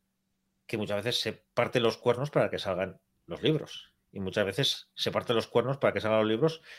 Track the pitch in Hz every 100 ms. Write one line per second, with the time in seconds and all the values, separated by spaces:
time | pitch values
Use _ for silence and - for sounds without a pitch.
0 | _ _ _ _ _ _ - 110 101 101
1 | 117 113 110 107 _ - 117 127 113 -
2 | 120 117 147 151 107 90 98 90 95 -
3 | _ _ - 85 120 156 - - - _
4 | _ 98 95 104 98 98 135 - - -
5 | - 113 - 113 - 120 123 135 113 98
6 | 110 110 107 113 160 - -